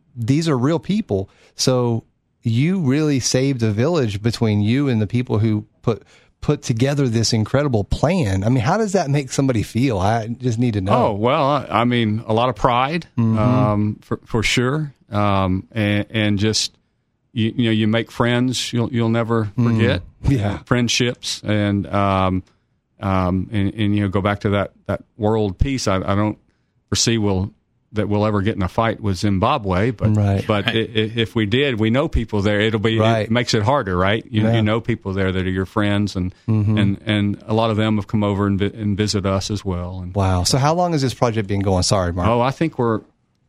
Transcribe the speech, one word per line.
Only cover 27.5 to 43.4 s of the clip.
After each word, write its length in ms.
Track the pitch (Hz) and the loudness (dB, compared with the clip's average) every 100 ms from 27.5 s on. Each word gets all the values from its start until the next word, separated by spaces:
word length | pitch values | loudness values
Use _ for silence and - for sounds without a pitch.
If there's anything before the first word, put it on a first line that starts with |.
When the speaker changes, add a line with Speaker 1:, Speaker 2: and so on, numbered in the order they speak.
| - _ _ _ | -8 _ _ _
Speaker 2:
that 140 | 107 98 | -4 -2
we'll 180 | 104 107 | 0 2
ever 160 | 104 | 0
get 140 | 98 98 | 0 -2
in 60 | |
a 80 | 90 | -2
fight 320 | - 113 98 | 0 -2 -2
with 160 | 101 90 | -4 -2
Zimbabwe, 720 | 104 95 113 143 104 90 120 | 0 2 2 0 0 0 0
but, 240 | 107 113 107 | 0 0 2
Speaker 1:
Right. 300 | 101 98 - | 2 2 0
Speaker 2:
but 180 | 104 95 | 0 0
Speaker 3:
Right. 80 | 110 | -2
Speaker 2:
i-, 40 | |
i-, 320 | 110 110 110 117 | -2 -2 -2 -2
if 200 | 110 117 | -2 -2
we 100 | 104 | 0
did, 340 | 123 143 110 | 0 0 0
we 100 | 110 | 0
know 180 | 127 160 | 2 0
people 340 | - 113 104 | -2 -2 -2
there. 200 | 101 104 | 0 2
It'll 180 | 110 107 | 0 0
be, 200 | 110 110 | 0 2
Speaker 1:
Right. 220 | 110 113 | 2 2
Speaker 2:
it 80 | 104 | 0
makes 220 | 120 123 | 0 0
it 100 | 113 | 0
harder, 340 | 104 143 98 90 | 2 0 0 0
right? 260 | 95 110 - | 2 0 -2
You, 140 | 107 | 0
Speaker 1:
Yeah. 100 | 110 113 | 2 2
Speaker 2:
you 40 | |
know 180 | 107 113 | 2 0
people 320 | 117 110 101 | -2 -6 -4
there 180 | 95 95 | -2 0
that 140 | 92 92 | 0 -2
are 40 | |
your 160 | 92 92 | -2 -2
friends, 500 | 107 104 101 101 98 | -2 0 0 0 -2
and, 180 | 90 - - | -6 -6 -2
Speaker 1:
Mm-hmm. 300 | 110 104 107 | 0 2 2
Speaker 2:
and, 240 | 101 95 113 | 0 0 -2
and 380 | 104 101 98 107 | 0 0 -4 -2
a 60 | |
lot 160 | 110 113 | 0 0
of 40 | 107 | 0
them 180 | 110 107 | 0 0
have 100 | 98 | -2
come 160 | 110 | -2
over 220 | 104 98 101 | 0 0 0
and 120 | 98 | 0
vi-, 120 | 98 117 | -2 -2
and 160 | 104 98 | -4 0
visit 300 | 104 104 95 | 0 0 0
us 240 | 95 - | -2 -2
as 140 | 104 98 | -6 -4
well. 340 | 87 87 92 | -6 -6 -10
And 140 | 90 98 | -6 0
Speaker 1:
Wow. 280 | 95 90 | 2 2
So 140 | 90 131 | 2 2
how 140 | 143 170 | 2 2
long 160 | 175 | 0
has 80 | 156 | 0
this 120 | 131 - | -2 0
project 320 | 123 110 98 | 0 0 -2
been 100 | 98 | -2
going? 220 | 98 92 | 0 2
Sorry, 300 | 87 104 87 | 2 0 0
Mark. 160 | 90 98 | 0 0
Speaker 2:
Oh, 100 | 120 | 2
I 120 | 127 | 0
think 260 | - 160 - | 0 -4 -2
we're, 220 | 117 107 - _ _ _ | -2 -2 -6 _ _ _